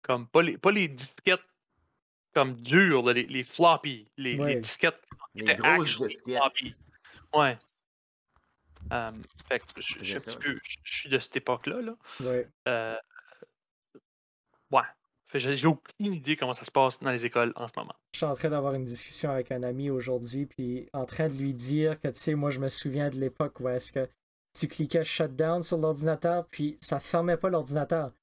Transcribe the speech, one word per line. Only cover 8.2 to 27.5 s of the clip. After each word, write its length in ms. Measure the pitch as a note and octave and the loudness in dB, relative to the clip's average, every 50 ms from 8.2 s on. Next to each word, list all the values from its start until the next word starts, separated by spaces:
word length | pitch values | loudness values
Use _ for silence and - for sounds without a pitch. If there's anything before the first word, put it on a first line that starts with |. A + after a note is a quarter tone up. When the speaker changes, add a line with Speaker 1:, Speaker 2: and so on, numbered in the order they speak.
| _ _ _ _ _ _ _ _ _ _ _ - - - B2 | _ _ _ _ _ _ _ _ _ _ _ -18 -8 -6 -4
Speaker 1:
Euh, 160 | A#2+ A#2 A2+ A2 A2 - - - - - - | -4 -4 -6 -8 -12 -16 -18 -20 -20 -6 -4
fait 80 | C3+ A#2 | -4 -4
que 60 | - - - A2 | -4 -10 -14 -10
je, 140 | G#2 - - | -10 -8 -8
je 20 | - | -6
Speaker 3:
Je 60 | - | -6
Speaker 1:
suis 100 | F#2+ G2 | -6 -6
un 40 | G2 | -6
Speaker 3:
faisais 60 | - | -6
Speaker 1:
petit 80 | A2+ A#3 | -8 -10
Speaker 3:
ça. 60 | - | -6
Speaker 1:
peu, 200 | - C#3+ B2+ - - | -4 -6 -6 -6 -10
je, 140 | - - _ _ | -12 -14 _ _
je 100 | - - - | -6 -6 -6
suis 100 | - C#3+ | -2 -2
de 80 | C3+ | -2
cette 180 | A#2+ - - - | -2 -2 -2 -6
époque-là, 440 | C3 - - B2 A#2+ - D3 - B3 | -4 -2 -2 -4 -2 -4 -6 -6 -6
là. 140 | A#3+ A3 A#3 _ _ - - - | -6 -8 -10 _ _ -20 -12 -8
Speaker 2:
Ouais. 280 | C3 B2+ B2 B2+ B2 - _ _ _ | -4 -2 -2 -2 -4 -6 _ _ _
Speaker 1:
Euh, 280 | C3 B2 A#2 A2+ A2 A2+ A2+ - _ _ - _ _ - _ - _ _ _ _ _ _ _ _ _ _ C3 _ _ _ _ _ _ _ _ _ _ _ _ _ _ | -2 -2 -2 -4 -4 -8 -10 -12 _ _ -20 _ _ -20 _ -20 _ _ _ _ _ _ _ _ _ _ -20 _ _ _ _ _ _ _ _ _ _ _ _ _ _
ouais. 100 | C3+ C3 - - - _ _ _ _ _ _ | 2 2 2 2 -10 _ _ _ _ _ _
Fait 100 | _ - | _ -4
que 20 | C#3 | -2
j'ai, 180 | B2 C3 C#3+ | 0 0 0
j'ai 100 | C3 C3+ | 4 4
aucune 460 | E3 D3+ D3 _ - - - G#3 G3+ F#3 | 4 4 4 _ -20 -8 -4 -2 -2 -2
idée 220 | D#3+ B2+ D3 D#3 | -2 -2 -2 0
comment 180 | - C#3 B2+ B2 | 0 0 -2 -2
ça 120 | - - | -4 -8
se 60 | - | 0
passe 280 | _ C#3 C3+ C3 B2 - | _ 4 4 4 2 0
dans 100 | - C3+ | -2 -2
les 140 | B2+ A#2 A#2 | -2 0 -2
écoles 260 | A#2 - A#2+ A#2 A#2 - | 0 2 2 2 2 0
en 120 | - A#2+ | -6 -10
ce 60 | A2+ - | -8 -8
moment. 180 | - - - - _ _ _ - | -10 -10 -10 -14 _ _ _ -6
Speaker 2:
Je 40 | - | -4
suis 60 | E3 | -2
en 100 | D3+ C3+ | -2 -2
train 140 | - - D#3 | -2 -2 -2
d'avoir 260 | D3+ D3 C3+ C#3 C#3 | 0 0 -2 -2 -2
une 80 | C3+ C3 | -4 -4
discussion 480 | B2 A#2+ - - - - - - D3 | -6 -8 -8 -8 -10 -8 -6 -4 -2
avec 200 | C3+ C3 B2+ - | -2 -2 -2 -4
un 120 | C3 B2+ B2 | -4 -4 -4
ami 260 | B2 B2 C3 C#3 C#3+ | -4 -4 -4 -4 -2
aujourd'hui, 560 | C3+ B2+ A#2 C3 B2+ B2 A#2+ A#2 B2 C#3 C#3+ | -2 -2 -2 -2 -4 -4 -4 -6 -6 -6 -6
puis 420 | C#3 - - C3 B2 B2 B2+ - - - | -6 -6 -6 -6 -4 -4 -6 -8 -8 -6
en 120 | C#3 B2+ | -8 -6
train 240 | - - - D#3 D#3+ | -6 -2 -2 0 0
de 40 | C3+ | 0
lui 200 | C3+ C#3 C#3 C3 | -2 -2 -2 -2
dire 460 | A#2+ A#2+ B2+ C#3+ D3+ D#3 D#3 D#3 D#3 | -2 -2 0 2 2 2 2 0 0
que, 100 | - C#3 | -4 -4
tu 100 | - - | -4 -2
sais, 160 | - D#3+ D3+ | -2 0 0
moi, 160 | D3 C#3+ D3 | 0 0 0
je 80 | C3+ C3 | 0 -2
me 100 | C3+ C3+ | -2 -2
souviens 400 | - - - C#3+ C3 D3 D3 C#3+ | -4 -4 -4 -2 -2 0 -2 -2
de 60 | C3 | -2
l'époque 440 | C3 C3+ C3 B2+ _ D3+ - _ - | -2 -4 -4 -2 _ -4 -4 _ -4
où 100 | B2 B2+ | -2 -2
est-ce 220 | B2 B2+ - - | -2 -2 -4 -4
que 160 | - C3+ C3 - _ _ _ _ _ _ _ _ _ | -4 -4 -4 -4 _ _ _ _ _ _ _ _ _
tu 140 | - D#3+ | -4 -4
cliquais 360 | D3 - - D#3 - - E3 D#3 | -4 -2 -4 -4 0 2 0 0
shutdown 600 | - - - D#3+ C#3+ C3 C3 D#3 D#3+ E3+ F3+ E3 | 0 -2 -2 -2 -2 0 0 0 2 2 0 0
sur 140 | - F3 D#3+ | -2 0 2
l'ordinateur, 680 | D#3 D#3 D#3 C#3+ D3+ D#3+ D#3 D3 - E3+ F3 F3 E3+ | 2 0 0 2 0 0 0 2 2 2 2 2 -2
puis 300 | _ - - D3 D3 D3+ - | _ -6 -4 -4 -4 -2 -4
ça 200 | - - D3+ C#3 | -4 -4 -4 -4
fermait 380 | - - - E3+ E3+ F3+ E3+ | -2 0 0 2 2 2 2
pas 120 | E3 - | 2 2
l'ordinateur. 640 | F#3+ | 2